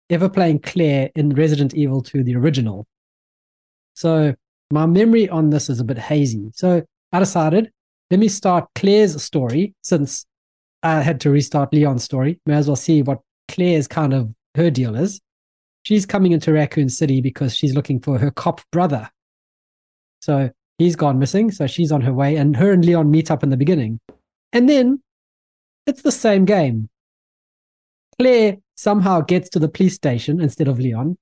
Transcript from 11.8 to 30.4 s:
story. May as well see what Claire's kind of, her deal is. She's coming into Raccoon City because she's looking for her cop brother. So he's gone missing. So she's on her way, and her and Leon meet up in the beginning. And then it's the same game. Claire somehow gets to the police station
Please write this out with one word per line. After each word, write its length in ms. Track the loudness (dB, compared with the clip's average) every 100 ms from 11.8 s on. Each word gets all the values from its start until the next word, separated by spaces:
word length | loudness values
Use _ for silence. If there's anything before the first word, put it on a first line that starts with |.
| 2 0
story. 360 | -4 -4 -2 -4 -2
May 100 | 0
as 120 | 0
well 80 | -2
see 260 | 0 0
what 180 | 0 -4 _ _ -12
Claire's 400 | -2 0 0 -2
kind 260 | -2 -2
of, 200 | -2 -4 -10 _ -2
her 140 | 0
deal 260 | 0 -2 -2
is. 260 | -4 -6 _ _ _ _ _ _
She's 220 | -2 -2 0
coming 260 | 0 2
into 200 | 2 2
Raccoon 380 | 0 0 0 -2
City 320 | -2 0 0
because 340 | -2 -4 -6 -2
she's 200 | -2 -2
looking 240 | -2 -4
for 180 | -2 -2
her 140 | -2
cop 300 | -2 -6 -6 -4
brother. 380 | -2 0 -2 -8 _ _ _ _ _ _ _ _ _ _ _
So 280 | -2 -2 -2 -6 _ -2
he's 160 | 0 2
gone 240 | 0 0
missing. 320 | 0 0 -2
So 160 | -2 -4
she's 240 | -2 0
on 100 | 0
her 120 | 0
way, 220 | 0 0 0
and 180 | 0 2
her 160 | 2
and 120 | 4
Leon 280 | 4 2 4
meet 180 | 2 0
up 140 | -2
in 60 | -2
the 80 | 0
beginning. 420 | 0 0 -2 -8 -14 _ _ _ _
And 160 | 2 4
then 340 | 4 2 -2 _ _ _ _ _ _ _ _ -8
it's 160 | -4
the 100 | -4
same 320 | 0 2 2 4
game. 440 | 2 0 -2 -8 _ _ _ _ _ _ _ _ _ _ _ _ 0
Claire 400 | 2 4 2 -2 _ -6
somehow 460 | 0 2 2 2
gets 260 | 0 -2 -2
to 100 | -2
the 100 | -2
police 240 | 0 0
station 480 | 0 -2 -2 -2 -2